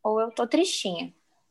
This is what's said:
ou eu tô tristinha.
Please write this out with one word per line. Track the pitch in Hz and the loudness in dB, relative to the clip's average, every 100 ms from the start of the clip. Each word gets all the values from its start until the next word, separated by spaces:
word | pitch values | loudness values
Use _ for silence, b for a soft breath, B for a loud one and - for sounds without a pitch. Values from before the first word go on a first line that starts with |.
ou | 214 220 | -2 0
eu | 233 | 0
tô | 233 233 | -2 0
tristinha. | 302 370 - 202 170 262 - _ _ _ | 2 2 0 -4 -6 -8 -14 _ _ _